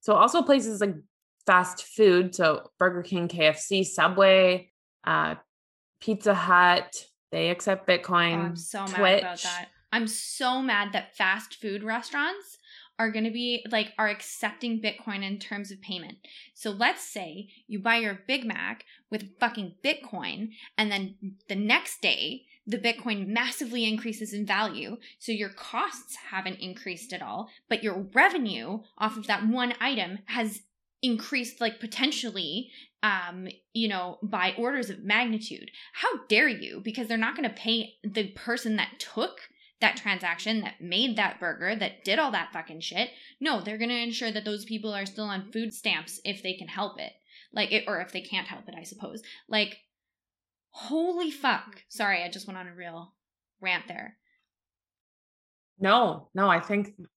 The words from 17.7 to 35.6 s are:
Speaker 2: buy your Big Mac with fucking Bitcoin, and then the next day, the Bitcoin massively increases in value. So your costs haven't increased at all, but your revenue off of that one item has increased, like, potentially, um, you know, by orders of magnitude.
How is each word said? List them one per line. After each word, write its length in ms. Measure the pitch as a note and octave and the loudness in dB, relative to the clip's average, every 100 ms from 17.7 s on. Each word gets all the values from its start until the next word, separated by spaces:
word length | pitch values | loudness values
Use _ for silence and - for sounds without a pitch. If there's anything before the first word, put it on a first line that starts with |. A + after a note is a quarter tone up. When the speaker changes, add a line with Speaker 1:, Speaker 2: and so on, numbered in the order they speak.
| G#3+ | -4
Speaker 2:
buy 180 | G#3+ A#3 | 2 2
your 240 | A3 F#3+ - | 2 -4 -4
Big 160 | C#4 | -2
Mac 400 | A3+ F#3+ F3+ A3+ - - _ | -2 -6 -6 -8 -16 -20 _
with 280 | G#3+ G3+ _ | -8 -8 _
fucking 360 | A#3 A3+ F#3 - | 0 0 -10 -4
Bitcoin, 680 | C4+ D4+ - F#3+ G#2 D#2+ A3 A3 - - | -2 -2 -6 -8 -8 -8 -10 -10 -8 -2
and 160 | G#3+ | 0
then 220 | G3+ F#3+ G3 G3 F#3+ _ | 0 -4 -8 -14 -14 _
the 80 | G3 | -4
next 460 | G#3 C4+ - - | 2 2 0 -2
day, 400 | F#3+ A#2 C#3+ C4 _ - - | 0 0 -2 -8 _ -18 -6
the 100 | A3+ | -2
Bitcoin 500 | A#3 A#3 A#3+ G#3 F#3+ | -2 -2 -4 -4 -2
massively 600 | A3+ B3 - B3+ A#3+ A3 | -2 -2 -4 -6 -2 0
increases 480 | A3 A#3 A3 G#3+ | -2 -4 -8 -8
in 100 | G3+ | -6
value. 540 | G3+ G3 G#3+ - A#2 A#3+ - - | -2 0 0 -4 -10 -12 -14 -14
So 140 | - | -6
your 160 | G#3+ G3+ | -4 -4
costs 640 | - - A#3 G4 - - - - | -8 -8 -4 -4 -6 -16 -16 -8
haven't 300 | F#3+ F#3+ F#3+ | -8 -6 -8
increased 540 | F#3 F#3 G3 F3 - | -12 -12 -10 -10 -10
at 80 | F3 | -10
all, 260 | B2 G#2+ A3 - _ | -8 -8 -10 -16 _
but 120 | A3+ | -2
your 240 | A3 F#3+ F#3+ | -2 -4 0
revenue 680 | B3 F#4 F4 A3+ D3 A#2 G#3+ - _ | 4 6 4 -2 -4 -6 -8 -10 _
off 180 | G#3+ G#3+ | -4 -4
of 100 | G#3 | -2
that 200 | G3+ A3 | 0 2
one 240 | B3 A#3+ A#3 | 2 0 0
item 380 | B3 B3+ F3+ G3 - | 0 0 -2 -6 -6
has 340 | A#3 A3 G3+ _ _ _ _ | -4 -4 -6 _ _ _ _
increased, 580 | B3+ A3+ - C#4 A#3+ - | 0 0 -2 -4 -4 -2
like, 220 | A3+ A3 | -4 -4
potentially, 920 | A3+ - C4 - A#3+ F#3+ E3 F3+ C4 - - _ | -10 -2 0 0 -6 -6 -6 -6 -8 -16 -20 _
um, 460 | G#3+ F#3+ F3 F3+ F#3 - _ | 0 0 -4 -10 -12 -14 _
you 160 | - A3+ | -2 -2
know, 300 | F#3+ F3+ - | -2 -4 -6
by 320 | G#3 G3+ F#3 - | -6 0 0 2
orders 320 | A#3+ C#4 F#3+ | -2 -2 -4
of 120 | - | -6
magnitude. 680 | G3 G#3+ B3 A3 A3 - | 0 2 2 -2 -4 -12